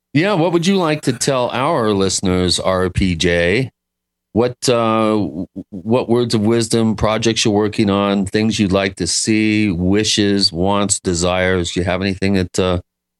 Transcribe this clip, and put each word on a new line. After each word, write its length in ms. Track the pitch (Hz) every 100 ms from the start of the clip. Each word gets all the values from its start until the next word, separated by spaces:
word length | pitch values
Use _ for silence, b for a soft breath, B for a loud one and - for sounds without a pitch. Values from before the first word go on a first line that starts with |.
| _
Yeah, 220 | 139 190
what 180 | 196 175
would 140 | 170 165
you 100 | 196
like 260 | 165 151
to 100 | -
tell 360 | 117 - 131 123
our 420 | 117 143 160 107
listeners, 680 | 101 95 - 95 90 90 -
R 300 | - 92 92
P 240 | - 95
J? 560 | 82 85 85 87 107 127 - _ _ _ _ _
What, 240 | 101 123 123 -
uh, 440 | 120 113 110 107
w-, 340 | 107 87 76 92 98 -
what 380 | 95 98 123 -
words 260 | 120 120
of 80 | 117
wisdom, 520 | 104 117 110 113 113
projects 500 | 101 107 113 113 113
you're 100 | 117
working 340 | 101 107 107 104
on, 380 | 98 101 101 98
things 320 | 107 110 107
you'd 100 | 101
like 260 | 101 98 95
to 100 | -
see, 640 | - - 107 110 107 107
wishes, 800 | 85 90 101 107 - 101 101 98
wants, 480 | 82 92 101 101 -
desires? 720 | 92 85 90 90 92 92 87
Do 80 | -
you 40 |
have 180 | 87 90
anything 320 | 98 92 98
that, 240 | 98 92 -
uh, 220 | 92 90 - _ _